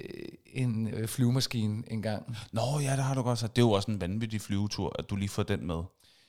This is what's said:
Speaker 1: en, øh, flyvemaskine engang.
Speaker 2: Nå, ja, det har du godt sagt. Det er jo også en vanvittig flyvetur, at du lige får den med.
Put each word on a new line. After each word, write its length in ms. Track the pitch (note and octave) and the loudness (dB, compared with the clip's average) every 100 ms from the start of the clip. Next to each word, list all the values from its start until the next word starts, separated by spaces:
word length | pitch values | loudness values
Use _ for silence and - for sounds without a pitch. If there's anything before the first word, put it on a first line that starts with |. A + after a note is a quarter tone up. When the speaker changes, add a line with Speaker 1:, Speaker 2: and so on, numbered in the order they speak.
| - - - - - | -10 -12 -12 -14 -10
Speaker 1:
en, 420 | - B2 A2 A2 | -2 0 0 -2
øh, 200 | G#2+ A2 | -2 -2
flyvemaskine 760 | - A#2+ B2+ A#2+ A#2+ G#2+ G#2+ A2+ | 2 4 4 0 0 0 -2 -4
engang. 500 | A2 G#2+ G#2+ - A2+ - | -4 -2 -4 -6 -10 -6
Speaker 2:
Nå, 100 | A2+ A#2+ D3 | -2 0 2
ja, 100 | C#3 C3+ | 2 2
det 80 | |
har 120 | C3+ C3+ | 2 0
du 60 | |
godt 180 | B2 A#2 | 0 0
sagt. 160 | A2 A#2+ | 2 6
Det 60 | |
er 40 | A#2+ | 6
jo 60 | |
også 200 | G2 G2+ | 6 2
en 100 | G#2 | 0
vanvittig 400 | F2 G#2 A2+ A2 | 0 -2 -2 -4
flyvetur, 540 | - G2 G#2 - F2+ - | -2 0 0 0 -2 -2
at 100 | - | -4
du 60 | G2 | -2
lige 140 | G2+ | -2
får 140 | - | -2
den 240 | G2+ G2+ D2 | 0 0 0
med. 160 | E2 F2 - - - | -2 -4 -10 -20 -20